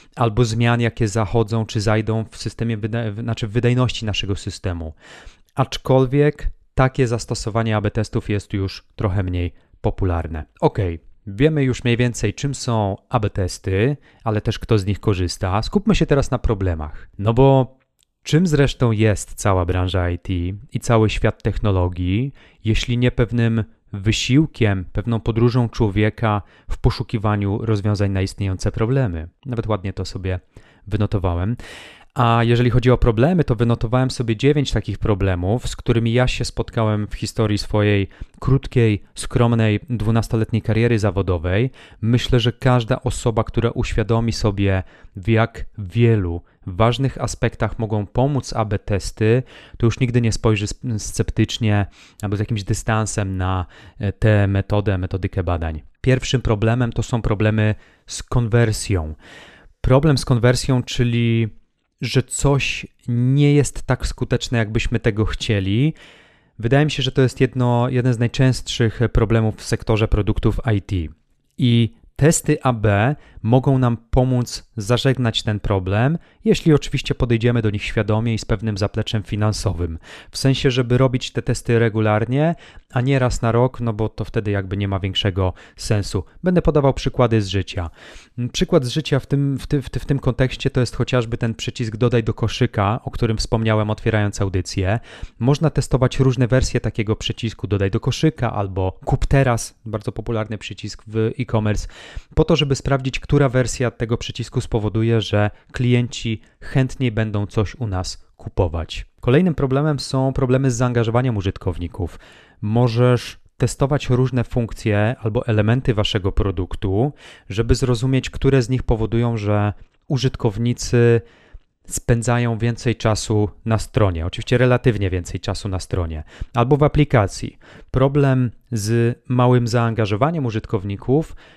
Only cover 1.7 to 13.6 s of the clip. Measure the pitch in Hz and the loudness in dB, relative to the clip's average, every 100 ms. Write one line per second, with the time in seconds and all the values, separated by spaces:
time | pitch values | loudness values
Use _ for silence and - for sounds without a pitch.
1.7 | 113 104 107 110 113 110 - 113 - 117 | -2 0 0 0 -4 -6 -10 -10 -6 -4
2.7 | 110 107 117 110 104 117 113 110 117 120 | -4 -4 -4 -6 -6 -6 -4 -2 0 2
3.7 | 123 123 - 107 98 101 98 104 - 95 | 2 0 -2 -4 -4 -4 -4 -6 -8 -6
4.7 | 85 80 - - - - - _ - 131 | -6 -8 -12 -20 -20 -20 -20 _ -4 -4
5.7 | - - 131 131 143 147 - - - _ | -4 2 2 4 2 2 2 -6 -6 _
6.7 | - 131 - 123 117 - 117 113 110 113 | 0 0 2 -2 -2 -4 -6 -4 -2 0
7.7 | 107 104 117 104 113 - 104 - 101 95 | 0 -2 -2 -4 -4 -2 -4 -4 -4 -4
8.7 | - _ - 107 98 92 90 87 - _ | -6 _ -4 -2 0 -2 -2 -4 -6 _
9.7 | _ 107 - 95 82 78 78 76 - 160 | _ -4 -2 -2 -2 -4 -8 -10 -2 0
10.7 | - 92 82 - - - 101 151 151 131 | 0 -4 -4 -12 -20 -14 0 2 4 0
11.7 | 113 123 117 123 110 107 - 143 131 - | 0 0 2 0 0 -4 -2 -6 -4 -2
12.7 | 113 101 101 - 120 104 - 90 - | 0 0 -2 -4 -2 -2 -2 -4 -4